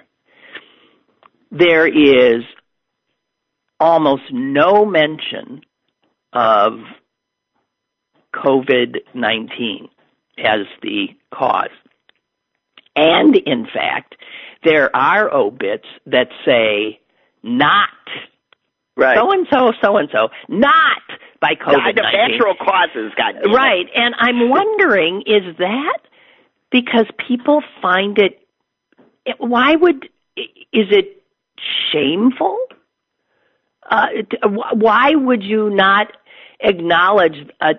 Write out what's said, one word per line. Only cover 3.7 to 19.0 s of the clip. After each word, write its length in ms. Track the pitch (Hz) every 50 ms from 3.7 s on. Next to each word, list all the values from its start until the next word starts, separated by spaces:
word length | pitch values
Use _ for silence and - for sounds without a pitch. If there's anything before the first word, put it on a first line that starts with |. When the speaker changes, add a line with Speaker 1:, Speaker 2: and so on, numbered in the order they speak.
| _ - 156
Speaker 1:
almost 400 | 165 165 160 156 139 139 135 - -
no 540 | 135 120 131 139 139 143 160 185 202 208 214
mention 760 | 214 185 156 151 156 156 156 - - - - - - 131 151 - _ _ _ _ _ _ _ _ _ _ _ _ _
of 400 | - 123 113 110 110 101 104 110 110 110 107 - - _ _ _ _ _ _ _ _ _ _ _ _ _ _ _ _ _ _ _ _ _ _ _ _ _ _ _ -
covid 580 | - - 139 135 135 131 135 131 123 120 120 123 127 - _ -
nineteen 760 | 127 117 107 113 110 113 - - - 120 110 92 - - - _ _ _ _ _ _ _ _ -
as 240 | - - 110 107 107 98 - - -
the 260 | - - 107 104 98 - - _ _ - -
cause. 440 | - 135 123 95 92 - - - _ _ _ _ _ _ _ _ _ _ _ _ _ _ _ _ _ _ _ _ - _ _ -
And, 400 | 147 156 160 175 180 196 302 240
in 300 | 190 - - 131 120 110
fact, 500 | - - - - - - - - - - - - - - - - - - _ -
there 320 | 160 156 151 135 - -
are 380 | 127 135 156 180 208 214 - 147
obits 540 | 139 107 107 123 131 - 98 107 110 - - - - -
that 240 | 135 131 127 120 - - - -
say, 560 | 156 127 117 110 110 104 104 107 110 107 _ _ _ _ _ _ _ _ _ -
"Not 460 | 113 120 127 143 151 190 208 196 - - _ - - - - - - _ _ _ _ _ _ _ _ _ _ _ _ -
Speaker 2:
Right. 220 | -